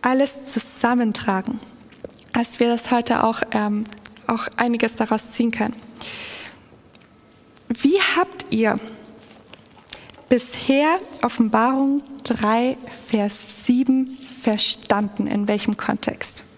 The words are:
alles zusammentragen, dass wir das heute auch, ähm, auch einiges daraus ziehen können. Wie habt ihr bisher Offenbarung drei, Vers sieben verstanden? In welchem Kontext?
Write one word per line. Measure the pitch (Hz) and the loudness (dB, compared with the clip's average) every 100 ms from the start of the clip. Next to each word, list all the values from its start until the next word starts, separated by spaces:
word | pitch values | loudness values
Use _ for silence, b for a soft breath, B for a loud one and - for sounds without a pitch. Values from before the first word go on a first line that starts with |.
alles | 254 262 269 - - | 4 4 2 0 -4
zusammentragen, | - - - 240 247 226 202 - 190 190 - - - - - - - - | -2 -2 0 2 2 2 0 -2 -2 -2 -8 -10 -20 -20 -18 -18 -18 -6
dass | 233 233 - | -2 -2 2
wir | 240 | 2
das | 233 - | 2 2
heute | 247 233 240 | 0 2 4
auch, | 226 226 - | 2 2 -2
ähm, | 220 208 208 214 - - - - | 0 0 -2 -4 -10 -14 -10 -4
auch | 226 - - | -2 -4 0
einiges | 240 233 226 226 | 0 2 0 0
daraus | 220 220 - | 0 0 -2
ziehen | - 233 | 0 0
können. | 226 220 - - - B B B B B B B - - - - - _ - - - - | 0 -4 -4 -16 -14 B B B B B B B -20 -20 -20 -20 -20 _ -20 -20 -20 -8
Wie | 233 285 381 - 330 | 2 4 4 4 2
habt | 381 - - | 0 -2 -4
ihr | 220 220 214 - - - - - - - - - - - B B B - | 2 2 2 -4 -16 -20 -20 -20 -20 -20 -20 -20 -20 -14 B B B 2
bisher | 247 - - - 269 302 349 - - | 2 2 -4 2 4 4 2 -2 -4
Offenbarung | 240 - 226 220 240 269 269 277 - - | -4 0 2 4 4 2 2 0 -2 -12
drei, | - 226 214 226 247 262 - - - | -4 0 2 2 2 -2 -10 -16 -2
Vers | 220 202 202 - - - | 0 0 -2 -4 -6 2
sieben | 247 262 262 262 - - - | 2 4 2 2 -6 -16 -4
verstanden? | - 214 - - - 202 208 - 208 | -2 0 0 -4 0 0 0 -2 -2
In | 208 208 | 0 0
welchem | 208 - 208 | 0 0 -2
Kontext? | - - - - - - - | -2 -2 -2 -4 -8 -10 -14